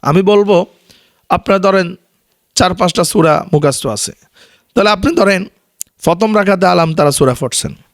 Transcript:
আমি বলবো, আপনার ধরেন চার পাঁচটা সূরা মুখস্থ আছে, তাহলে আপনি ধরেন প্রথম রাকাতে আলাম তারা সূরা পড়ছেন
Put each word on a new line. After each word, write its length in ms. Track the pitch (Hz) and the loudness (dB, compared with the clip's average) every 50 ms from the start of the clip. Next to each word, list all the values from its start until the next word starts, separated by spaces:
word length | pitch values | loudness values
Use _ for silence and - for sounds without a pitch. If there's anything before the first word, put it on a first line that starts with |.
| - | -2
আমি 200 | 127 147 175 196 | 0 0 2 2
বলবো, 440 | 190 208 202 208 196 202 170 185 - _ _ _ _ - _ _ _ _ _ _ _ | 4 2 2 2 2 2 0 0 -2 _ _ _ _ -20 _ _ _ _ _ _ _
আপনার 320 | - 180 - - 202 196 | -4 -4 0 0 -2 2
ধরেন 360 | 185 196 190 196 185 170 180 - _ _ _ _ _ _ _ _ _ _ _ | 2 2 2 2 0 -2 -6 -14 _ _ _ _ _ _ _ _ _ _ _
চার 200 | - - 185 180 | -2 -2 -2 0
পাঁচটা 300 | 175 - 180 - - 175 | 0 -2 -2 0 0 -2
সূরা 400 | 165 - - 165 160 151 147 - 180 - | -2 0 2 2 2 2 0 -2 -2 -2
মুখস্থ 340 | 151 147 147 131 - - | 0 0 0 -2 -2 -6
আছে, 260 | 135 110 104 - - - _ _ _ _ _ - _ _ _ _ _ _ | -8 -6 -6 -8 -10 -10 _ _ _ _ _ -20 _ _ _ _ _ _
তাহলে 160 | - 196 208 | 0 0 0
আপনি 240 | 208 196 196 277 339 | 0 0 -2 -2 0
ধরেন 300 | 339 - 196 196 185 190 - _ _ _ _ _ _ - _ _ _ - | 2 2 2 0 -2 -4 -8 _ _ _ _ _ _ -20 _ _ _ -2
প্রথম 320 | - 170 175 220 220 220 | -2 -2 0 0 0 2
রাকাতে 300 | 214 202 190 202 185 185 | 0 2 2 0 2 2
আলাম 280 | 180 180 175 165 165 160 | 2 2 2 0 0 0
তারা 160 | 156 147 147 | 0 0 0
সূরা 240 | 139 - 147 131 123 | 2 2 0 0 0
পড়ছেন 400 | - 143 123 - - - - - - _ _ | -2 -6 -6 -6 -6 -8 -8 -12 -14 _ _